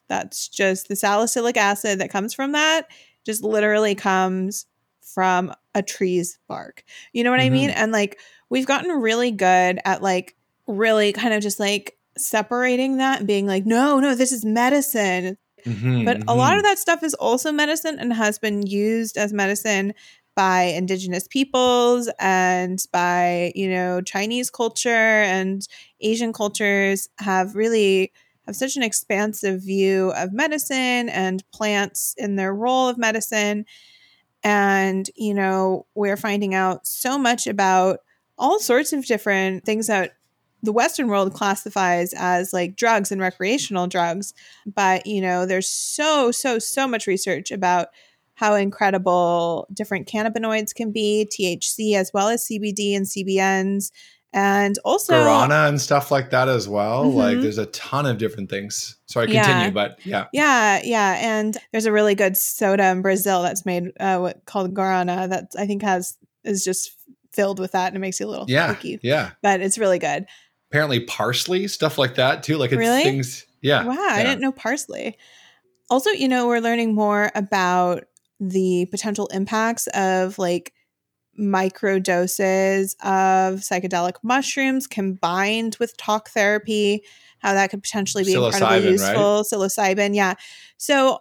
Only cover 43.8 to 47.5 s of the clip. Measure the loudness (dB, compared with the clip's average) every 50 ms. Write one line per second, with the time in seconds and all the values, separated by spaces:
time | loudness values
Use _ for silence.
43.8 | -2 -2 -2 -2 -2 -2 -2 -4 -8 -10 -14 _ -20 -20 -20 -20 _ -8 -2 0
44.8 | 2 2 2 2 0 -2 -4 -2 0 0 0 0 0 0 0 -2 -2 -4 -6 -6
45.8 | -6 -6 -4 -2 0 2 2 4 2 2 0 0 -2 -2 -2 -2 -2 -4 -2 -2
46.8 | -2 -2 -2 -2 -2 -2 -2 -2 -2 -2 -4 -4 -4 -6